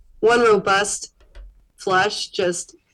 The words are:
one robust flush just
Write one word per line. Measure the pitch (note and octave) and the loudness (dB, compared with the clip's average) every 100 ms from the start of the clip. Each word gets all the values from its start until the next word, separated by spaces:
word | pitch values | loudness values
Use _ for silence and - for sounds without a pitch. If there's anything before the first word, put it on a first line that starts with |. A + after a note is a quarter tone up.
| - - | -20 -2
one | G#3+ A#3+ | 2 4
robust | A#3 G3+ F#3+ G3 G3+ - - _ _ - - _ _ _ | 4 2 2 0 -2 -8 -12 _ _ -20 -20 _ _ _
flush | G3 F#3 G3+ G#3 - | -2 0 0 -4 -8
just | - F3+ F3 - - _ | -4 -4 -4 -10 -20 _